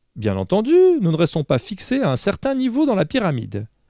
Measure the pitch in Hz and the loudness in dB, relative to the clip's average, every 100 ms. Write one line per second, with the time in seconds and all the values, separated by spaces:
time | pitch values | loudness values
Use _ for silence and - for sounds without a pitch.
0 | _ - 107 95 92 190 226 349 370 330 | _ -4 -2 -2 0 0 4 4 6 4
1 | 175 156 170 165 147 131 - 196 - 262 | 0 2 0 0 0 -2 -2 -10 -4 0
2 | 208 127 - - 269 269 254 240 302 196 | 0 0 -2 -2 -2 -2 0 0 2 0
3 | 156 262 190 131 104 101 113 _ | 0 -2 -2 -2 -6 -8 -10 _